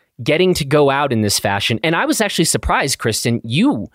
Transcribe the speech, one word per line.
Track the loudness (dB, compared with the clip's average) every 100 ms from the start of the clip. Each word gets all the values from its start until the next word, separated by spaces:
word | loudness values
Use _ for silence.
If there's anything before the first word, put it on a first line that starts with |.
| _ -8
getting | -2 2 2
to | 2
go | 2 2 4
out | 2 0
in | 0
this | 0 0
fashion. | 0 0 -2 -2
And | 0 0
I |
was | 0 0
actually | -2 0
surprised, | 0 0 0 0 -2 -2
Kristen, | -4 -2 -2 -2
you, | -2 0 0 0 -6